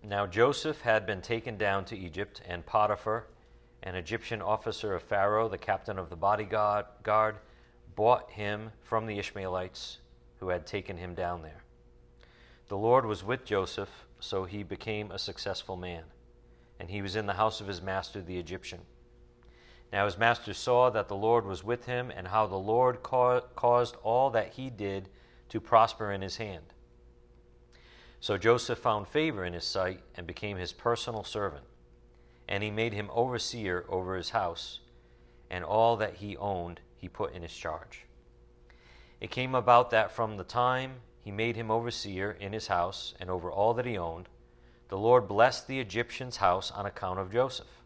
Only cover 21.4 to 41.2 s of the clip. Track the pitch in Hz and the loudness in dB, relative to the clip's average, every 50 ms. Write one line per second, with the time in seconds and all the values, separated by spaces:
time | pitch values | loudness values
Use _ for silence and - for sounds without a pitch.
21.4 | 110 101 98 85 85 101 120 120 - - 127 123 123 127 - - 92 90 92 110 | 4 0 -6 -8 -4 -4 -4 -4 -4 -6 -4 -4 -4 -6 -8 -10 -10 -2 2 2
22.4 | 110 101 92 95 92 101 113 120 127 127 123 123 - - - 127 123 123 123 123 | 2 2 0 -4 0 2 4 6 6 4 4 0 -6 -2 2 4 4 6 4 4
23.4 | 120 - - - - 120 120 120 123 117 - - - 107 113 123 135 139 113 113 | 0 -2 -10 0 4 4 6 6 4 2 -2 -8 -2 0 2 4 2 4 2 2
24.4 | 104 - - - 131 135 123 98 104 98 98 98 98 98 - - - - - - | 0 0 -6 -10 -12 -10 -8 -6 -6 -4 -4 -6 -8 -10 -18 -20 -20 -20 -20 -20
25.4 | - - - 113 - - - 113 110 113 - - 110 104 101 98 95 95 90 - | -20 -8 -8 -8 -2 6 8 8 8 8 4 -4 -6 -4 -4 -4 -6 -6 -6 -8
26.4 | 117 104 95 82 80 87 - - - - - - - - - - - - - - | -8 -8 -8 -12 -14 -18 -20 -20 -20 -20 -20 -20 -20 -20 -20 -20 -20 -20 -20 -20
27.4 | - - - - - _ - - - - - - - - - - - - 104 98 | -20 -20 -20 -20 -20 _ -20 -20 -20 -20 -20 -20 -20 -20 -20 -12 -2 -2 -2 2
28.4 | 90 110 120 123 - - 123 - - 123 110 107 101 - - 147 156 160 135 101 | 6 6 6 6 6 -2 -4 -2 0 0 0 0 -2 -2 0 0 0 0 -2 -2
29.4 | 92 90 87 87 82 - - 95 95 92 95 92 - - - - 90 82 87 - | -4 -4 -6 -6 -6 -4 -2 0 0 0 -2 -6 -12 -18 -14 -14 -12 -12 -10 -8
30.4 | - 104 101 92 90 87 - - - 120 117 - - - 117 110 98 - - 110 | -6 -6 -6 -6 -6 -8 -10 -4 0 0 0 0 -2 -6 -6 -8 -8 -6 -6 -4
31.4 | 104 98 76 71 65 - - - - - - - - - - - - - - - | -4 -4 -4 -8 -16 -18 -20 -20 -20 -20 -20 -20 -20 -20 -20 -20 -20 -20 -20 -20
32.4 | - - - 98 104 107 104 107 113 117 104 101 104 98 - - 120 131 127 113 | -10 -6 -4 -4 -4 -4 -2 -2 -2 -2 -2 -4 -8 -4 0 0 0 0 0 -4
33.4 | - - - 120 107 95 90 90 87 - - 92 92 90 95 92 87 - - 117 | -4 -6 -6 -6 -4 -2 -2 -2 -4 -4 -4 -4 -2 -2 -4 -6 -6 -2 -2 -2
34.4 | 98 87 82 - - - - - - - - - - - - - - - - - | -2 -2 -4 -6 -10 -12 -12 -14 -18 -20 -20 -20 -20 -20 -20 -20 -20 -20 -20 -20
35.4 | - - - 90 87 78 98 110 113 117 117 107 110 104 - 87 101 104 98 - | -18 -10 -8 -8 -4 0 2 4 6 6 4 4 0 -4 -4 -8 -10 -10 -8 -6
36.4 | 98 101 98 92 87 85 87 - - - - - - 90 - - 104 - - 90 | -4 -4 -4 -4 -4 -8 -10 -12 -18 -20 -20 -14 -14 -14 -8 -6 -6 -6 -6 -8
37.4 | 85 82 - - - 82 78 82 - - - - - - - - - - - - | -12 -12 -12 -10 -8 -6 -6 -6 -10 -14 -20 -20 -20 -20 -20 -20 -20 -20 -20 -20
38.4 | - - - - - - - - - - - - - - - - - 107 - - | -20 -20 -20 -20 -20 -20 -20 -20 -20 -20 -20 -20 -20 -20 -16 -12 -10 -8 -4 -4
39.4 | 127 127 131 127 113 123 120 120 123 123 - 110 110 95 - - 117 110 107 101 | -2 0 0 2 6 8 8 8 8 8 4 4 4 4 0 -2 -2 -2 -2 -6
40.4 | 92 - - 123 123 123 127 127 131 131 131 127 117 - - - | -10 -4 0 2 2 2 2 0 -2 -6 -10 -14 -18 -20 -20 -18